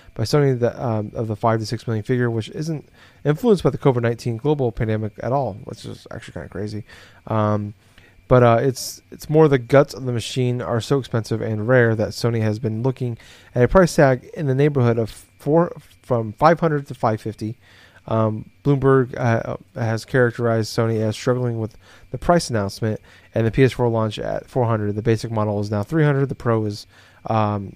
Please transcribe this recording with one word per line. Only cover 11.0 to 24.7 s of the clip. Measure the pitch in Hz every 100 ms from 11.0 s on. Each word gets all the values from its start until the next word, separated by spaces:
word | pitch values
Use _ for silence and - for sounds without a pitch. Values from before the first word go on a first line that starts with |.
| 123 117 110 113
and | 110 110 107
rare | 131 117
that | 110 107
Sony | - 120 117
has | 110 107
been | 117 110
looking | 127 127 123 117 - - -
at | 127
a | 123
price | 190 175
tag | - 143 127 -
in | - 147
the |
neighborhood | 131 147 143 120 117
of | 110
four, | - - _ - 160 175 - - _
from | - 120 113
five | 101 151 165
hundred | 165 147 139
to |
five | 127 120 110
fifty. | 113 104 107 113 _ - - - -
Um, | 113 110 107 - _
Bloomberg, | 139 143 131 135 127 139
uh, | 127 113 - 123 - -
has | 113 113
characterized | - 135 120 110 117 113 107 -
Sony | 113 110
as | 110 104
struggling | - 123 123 113
with | 110 - - - -
the | -
price | - 175 -
announcement | 113 98 - 110 107 - - _
and | - 113
the |
P | 107
S | 131
four | - 120
launch | 113 110 107
at | 110 104 -
four | 135
hundred. | 117